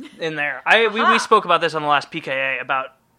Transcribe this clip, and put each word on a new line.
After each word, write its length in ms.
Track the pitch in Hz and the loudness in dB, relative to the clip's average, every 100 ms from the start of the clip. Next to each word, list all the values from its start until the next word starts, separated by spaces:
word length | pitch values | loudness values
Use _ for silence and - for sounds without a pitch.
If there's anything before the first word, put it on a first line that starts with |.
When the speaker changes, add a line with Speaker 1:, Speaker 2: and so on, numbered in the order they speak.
| 302 - | -20 -10
Speaker 1:
in 180 | 165 156 | -8 -4
there. 260 | 147 127 | -6 -4
I, 220 | - 208 226 | 2 2 2
we, 80 | |
we 60 | 208 | 0
Speaker 2:
Ha-ha. 180 | 320 339 | 2 2
Speaker 1:
spoke 260 | - 220 | 4 2
about 160 | 180 165 | 4 2
this 140 | 165 | 2
on 80 | 156 | -2
the 60 | 151 | 0
last 220 | 143 - | 0 0
P 100 | 165 | -10
K 120 | 147 | -6
A 280 | 135 135 127 | -4 -2 -4
about 340 | 127 135 131 _ _ | -4 -4 -4 _ _